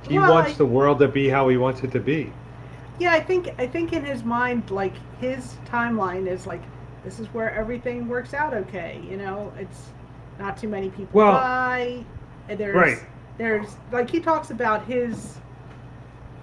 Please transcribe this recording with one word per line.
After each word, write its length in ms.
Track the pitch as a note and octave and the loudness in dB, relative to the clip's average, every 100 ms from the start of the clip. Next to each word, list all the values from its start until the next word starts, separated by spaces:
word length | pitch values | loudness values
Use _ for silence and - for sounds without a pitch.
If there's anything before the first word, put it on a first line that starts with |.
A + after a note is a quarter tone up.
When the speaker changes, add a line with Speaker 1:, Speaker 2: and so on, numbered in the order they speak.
| - | 0
Speaker 1:
He 100 | - | 4
Speaker 2:
Well, 100 | - | 8
Speaker 1:
wants 180 | D#3+ D3+ | 8 6
Speaker 2:
I 40 | |
Speaker 1:
the 120 | - C3+ | 4 4
world 320 | B2 C#3+ C#3 | 6 6 6
to 80 | C#3 | 6
be 220 | C#3 C3+ | 6 4
how 200 | C3+ C3 | 6 6
he 80 | B2+ | 6
wants 280 | C3 A#2+ | 4 0
it 80 | B2+ | -2
to 80 | B2 | -2
be. 320 | A#2 D#3 A#2+ - - - - - - - | 0 0 -2 -10 -16 -18 -16 -16 -16 -4
Speaker 2:
Yeah, 140 | F4 | 2
I 80 | D#4+ | 2
think, 280 | D#4 F#4 F4 - | 4 0 0 -4
I 80 | B3 | -4
think 240 | E4+ E4 | -2 -2
in 120 | E4 | -2
his 200 | C#4+ B3 | -2 -4
mind, 480 | A3+ A#3+ B3 A#3+ F#3+ | -2 0 0 -2 -2
like, 200 | F#3+ F#3+ - - - | -2 -2 -4 -14 -6
his 340 | B3+ C4 - - - | -4 -4 -8 -14 -4
timeline 560 | A#3+ A#3 A3 F#3+ F#3 F#3 | -2 0 0 -2 -2 -4
is 180 | F#3 | -4
like, 160 | G3 F3 - - - - | -6 -10 -12 -16 -18 -16
this 160 | F#3 A3+ | -14 -12
is 80 | G#3+ | -8
where 260 | A#3 A3 | -4 -4
everything 540 | A3 A3 A#3+ B3 A#3+ A#3+ | -2 -4 -4 -4 -4 -4
works 260 | B3 B3 | -4 -4
out 180 | C#4+ D4+ | -2 -2
okay. 480 | A3+ F#3+ F#3+ E3 C#3+ E3 | -2 -4 -8 -8 -10 -10
You 80 | F#3+ | -8
know, 340 | G3 G3 G#3 - | -6 -8 -8 -10
it's 340 | F#3+ - - - - - - - | -12 -14 -18 -18 -18 -18 -18 -10
not 160 | G3 G3 | -8 -6
too 80 | G#3+ | -6
many 200 | G3 F#3+ | -4 -4
people 200 | F#3+ F#3+ | -6 2
Speaker 1:
Well, 180 | G3+ G#3 | 6 8
Speaker 2:
die. 720 | G3 B3+ B3+ B3+ B3+ B3 B3 A#3 - - - - | 8 4 2 0 0 -2 -6 -12 -16 -16 -18 -10
And 100 | G3+ | -6
there's, 160 | G3+ | 0
Speaker 1:
right. 240 | F3+ D#3+ A2+ - - - - | 4 4 4 -6 -18 -16 -6
Speaker 2:
there's, 300 | A3+ G#3+ G#3 - - | -2 0 -2 -12 -4
like, 180 | A#3+ B3 | -2 0
he 80 | E4+ | 0
talks 320 | E4 D#4 D4+ | 2 0 0
about 340 | A#3+ A#3 G#3+ | -2 0 0
his, 540 | G#3+ B3 A#3+ G3+ - - - - - - - - - - - - | 0 -2 -2 -4 -10 -14 -18 -18 -18 -18 -18 -18 -18 -18 -18 -18